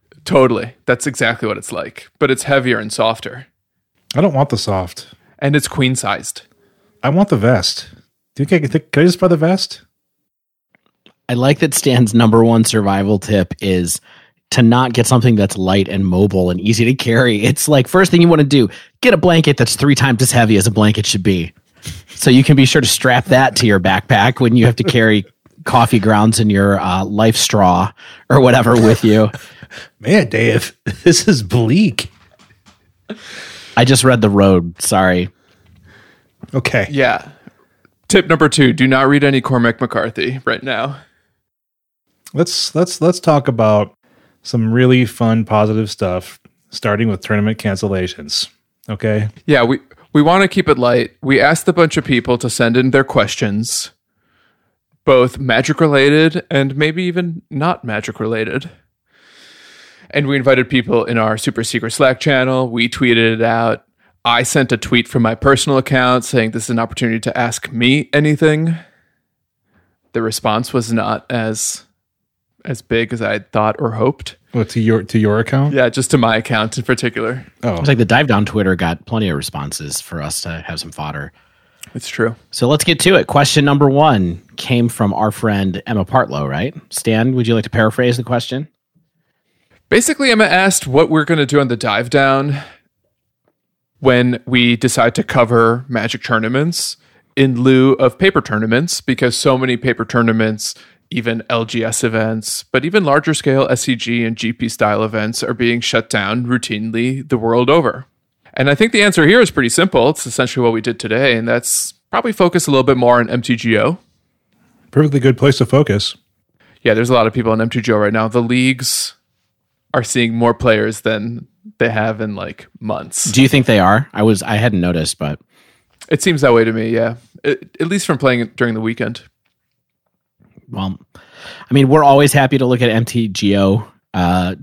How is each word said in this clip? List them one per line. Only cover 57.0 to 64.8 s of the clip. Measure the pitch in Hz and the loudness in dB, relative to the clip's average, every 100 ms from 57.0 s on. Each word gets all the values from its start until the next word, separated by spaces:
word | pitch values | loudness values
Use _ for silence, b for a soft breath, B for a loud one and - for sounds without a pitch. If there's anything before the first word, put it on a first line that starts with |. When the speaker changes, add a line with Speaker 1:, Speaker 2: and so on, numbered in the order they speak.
Speaker 1:
even | 180 175 175 165 - | -4 -4 -6 -8 -10
not | 135 160 - | -6 -4 -4
Magic | 120 107 113 - | -6 -8 -8 -8
related. | 110 113 110 135 - - _ _ _ b b b b b b b b b b | -6 -4 -4 -8 -10 -20 _ _ _ b b b b b b b b b b
And | 143 139 | -4 -2
we | 139 | 0
invited | 127 127 123 | 2 2 2
people | 131 117 120 | -2 0 -2
in | 113 117 | 0 0
our | 110 110 | 0 -2
super | - - | -4 -4
secret | 113 120 113 | -4 -6 -4
Slack | - 135 127 | 0 0 2
channel. | 151 135 127 131 127 | 0 0 2 0 -2
We | 117 117 | -2 -4
tweeted | - 127 113 113 | 0 2 4 2
it | 110 | 0
out. | 117 113 113 - _ _ _ _ | 0 0 -2 -4 _ _ _ _
I | 120 120 | -2 -2
sent | 123 151 131 | 0 0 0
a | |
tweet | 117 | -2